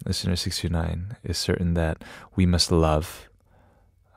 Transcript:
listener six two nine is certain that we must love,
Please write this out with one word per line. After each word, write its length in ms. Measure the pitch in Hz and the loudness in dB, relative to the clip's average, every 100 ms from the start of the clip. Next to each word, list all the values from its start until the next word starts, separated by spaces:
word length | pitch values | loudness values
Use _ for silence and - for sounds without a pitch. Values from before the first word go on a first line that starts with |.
| - | -6
listener 320 | 92 - 90 | -4 -2 -2
six 220 | 95 - | -2 -4
two 100 | 87 | -2
nine 480 | 82 82 85 95 123 | 0 -2 -4 -8 -10
is 160 | - 87 | -6 -4
certain 360 | - 110 87 | 0 0 2
that 280 | 85 82 - - - - - | 2 0 -2 -10 -20 -6 2
we 80 | 90 | 4
must 260 | 87 - | 4 4
love, 560 | 85 80 78 78 - - _ _ _ _ _ _ _ _ | 4 4 2 -2 -10 -20 _ _ _ _ _ _ _ _